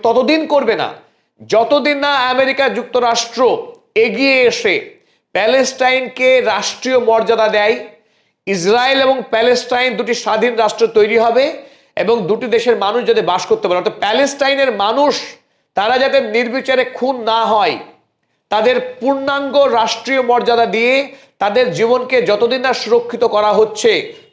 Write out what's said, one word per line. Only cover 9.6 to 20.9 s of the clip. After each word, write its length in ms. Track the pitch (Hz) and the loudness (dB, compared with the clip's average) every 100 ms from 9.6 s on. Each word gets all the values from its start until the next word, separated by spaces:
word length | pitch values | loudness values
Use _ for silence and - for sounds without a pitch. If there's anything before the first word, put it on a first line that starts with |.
| - 247 254 208 | 0 -2 -2 -2
দুটি 180 | 214 | -4
স্বাধীন 420 | 226 - 214 240 226 | -4 -2 -2 0 0
রাষ্ট্র 320 | 214 214 226 | -2 0 0
তৈরি 300 | 220 208 226 | 2 2 2
হবে 360 | 233 233 285 330 - _ _ - | 2 2 0 -4 -14 _ _ -4
এবং 320 | 185 233 170 | -2 0 0
দুটি 200 | 214 247 | -4 0
দেশের 280 | 226 240 214 | 0 2 0
মানুষ 300 | 196 226 220 | 0 0 0
যাতে 160 | 220 | 0
বাস 240 | 175 180 - | 0 -2 0
করতে 220 | 220 202 | -2 0
পারে, 100 | 180 | -2
অর্থাৎ 220 | 170 - | -2 -4
প্যালেস্টাইনের 720 | 196 226 277 277 269 277 269 | -2 0 0 0 0 2 0
মানুষ 500 | 208 202 247 285 - - - _ _ _ | 0 0 2 0 0 -6 -18 _ _ _
তারা 240 | - 208 262 | -4 0 0
যাতে 240 | 269 269 | 2 0
নির্বিচারে 640 | 233 220 240 254 247 262 247 | 0 -2 -2 -4 -2 -2 -2
খুন 300 | - 254 254 | -2 -4 -2
না 240 | 220 226 220 | -2 0 0
হয়, 320 | 214 180 123 - _ _ _ _ _ _ | 0 0 -2 -10 _ _ _ _ _ _
তাদের 460 | 208 233 247 254 - | 0 0 0 -4 -4
পূর্ণাঙ্গ 580 | 247 277 269 277 277 285 | -2 -2 -2 -4 -2 0
রাষ্ট্রীয় 640 | 277 226 220 - - 262 | 2 2 0 -4 -4 -2
মর্যাদা 440 | 247 240 226 233 226 | 2 2 2 2 2
দিয়ে 500 | 202 233 | 0 2